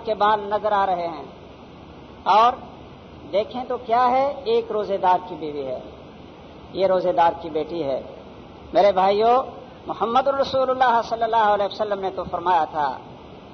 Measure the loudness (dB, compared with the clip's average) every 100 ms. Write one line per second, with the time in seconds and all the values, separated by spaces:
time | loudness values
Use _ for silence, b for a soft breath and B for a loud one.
0 | -2 0 2 2 0 -2 0 0 0 0
1 | -4 -8 -14 -18 -20 -20 -20 -20 -20 -20
2 | -20 -6 2 6 6 2 -6 -20 -20 -20
3 | -20 -20 -6 -4 -4 -6 -6 -8 -2 2
4 | 2 2 0 -2 -2 -2 0 -4 -2 0
5 | 2 2 0 -10 -10 -8 -8 -8 -12 -18
6 | -20 -20 -20 -20 -20 -20 -12 -2 2 2
7 | 2 4 2 2 -4 -6 -4 -4 -4 -4
8 | -6 -16 -18 -20 -20 -20 -2 4 4 6
9 | 4 4 4 4 2 -8 -18 -14 -10 -4
10 | 0 2 2 2 0 0 0 2 4 2
11 | 0 -2 0 2 4 2 0 -4 -4 -4
12 | -4 -6 -6 -4 2 2 2 -2 -4 -4
13 | -12 -20 -20 -20 -20